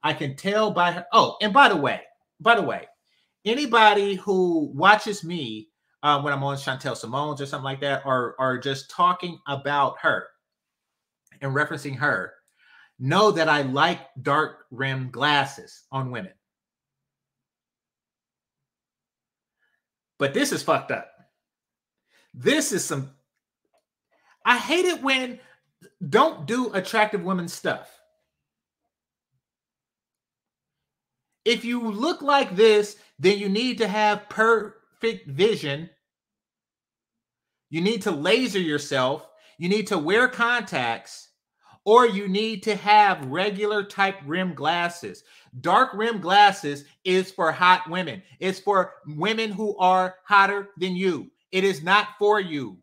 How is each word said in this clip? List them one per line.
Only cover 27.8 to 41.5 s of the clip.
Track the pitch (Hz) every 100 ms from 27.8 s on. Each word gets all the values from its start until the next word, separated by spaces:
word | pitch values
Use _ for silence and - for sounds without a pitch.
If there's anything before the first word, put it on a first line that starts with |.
| - _ _ _ _ _ _ _ _ _ _ _ _ _ _ 131 _ _ _ _ _ _ _ _ _ _ _ _ _ _ _ _ _ _ _ _
If | 202 233
you | 226 240 226
look | 202 285 -
like | 285 285 269
this, | 180 220 208 208 - _ _
then | 165 202
you | 202
need | 202 254 233
to | 214
have | 208 214 208 -
perfect | - 220 226 208 - _ _ 226 190 -
vision. | 135 208 190 143 143 170 _ _ _ _ _ _ _ _ _ _ _ _ _ _ _ _ _ _
You | 156
need | 185 226
to | 208
laser | 160 160 233 247 190
yourself. | 170 147 143 139 127 147 - _ _ _
You | 170
need | 208 208
to | 196
wear | 147 214 254
contacts, | 202 233 240 208 156 120 113 - - - _ _